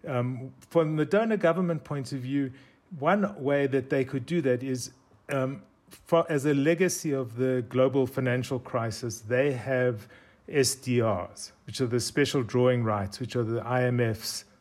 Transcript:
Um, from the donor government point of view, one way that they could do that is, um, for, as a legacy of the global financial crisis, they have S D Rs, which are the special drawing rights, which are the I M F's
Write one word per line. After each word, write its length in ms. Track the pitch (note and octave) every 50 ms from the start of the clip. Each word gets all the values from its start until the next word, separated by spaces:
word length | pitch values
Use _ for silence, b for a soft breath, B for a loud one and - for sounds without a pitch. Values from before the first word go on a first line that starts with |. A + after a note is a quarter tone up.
| -
Um, 460 | E3 C3+ B2 A#2+ B2+ C3 A#2+ B2+ C3 - - - _
from 280 | - E3 D#3+ D#3 D#3
the 100 | D3+ D3+
donor 320 | D3+ F#3+ G#3 A3+ A3+ A3 G3
government 440 | F3 E3 E3 F3+ F#3 E3+ E3 D3+
point 300 | - - D3+ C#3+ C3 -
of 60 | C#3 C3+
view, 340 | B2 B2+ C#3 C#3+ C#3 C3 B2+ B B B B B B _ F#3 C#3+
one 440 | C3+ D#3+ F#3+ G#3+ G3 - - -
way 240 | C3 C#3 C#3+ C#3+ C#3 C3+
that 200 | C3 C3+ B2+ C3
they 160 | D3 C#3 C3
could 220 | B2 - C3+ B2
do 160 | - E3+ F3
that 200 | C#3+ C3+ B2 A#2+
is, 280 | C3 C3+ C3 B2 A#2+ - - _ _ _ _ _ _ -
um, 320 | C#3 C3+ C3 C3+ C#3 C#3 - _ _ _ _ _
for, 380 | - - _ - E3+ E3 E3 -
as 140 | D#3+ C#3+ B2+
a 80 | D3+
legacy 600 | D3+ C#3 C#3 D#3 F3 D#3 F#3 F3+ - - - D#3
of 240 | C#3 C3+ C3 A#2 A2
the 280 | A#2+ C3 C3 C3 B2+ A#2 -
global 360 | - B2 C3 C3 C3 C#3 C3
financial 520 | B2 - C#3 C3 B2+ A#2+ B2+ B2 - C3+ B2
crisis, 600 | - - - A#2+ A2+ A2+ G2+ - - A#2 G#2 -
they 320 | A2 G#2 B2 B2 C#3 D3
have 540 | C3+ B2 G#2 C3+ C3 B2+ B2+ B2 A#2+ G#2+ - B B B B B B B B -
S 280 | - D3 C3 B2+ -
D 260 | - - B2+ B2 A#2+
Rs, 480 | A2+ A2+ G2+ F2+ F2+ - - - - - - _ _
which 140 | - A2+ -
are 80 | C3 A#2+
the 100 | B2 B2
special 420 | - - - D3 C#3+ C3 - C#3+
drawing 440 | B2 G2+ - B2 B2 B2+ B2+ A#2+ A#2
rights, 340 | A2 G#2 G#2 G2 G2 - -
which 160 | C3 A2+ -
are 80 | B2
the 180 | A#2 A2 A#2 A#2+ -
I 160 | A#2 B2 B2+
M 160 | B2+ B2 B2 A#2+
F's 460 | A#2+ A2+ G#2+ - - - - - - _ _ _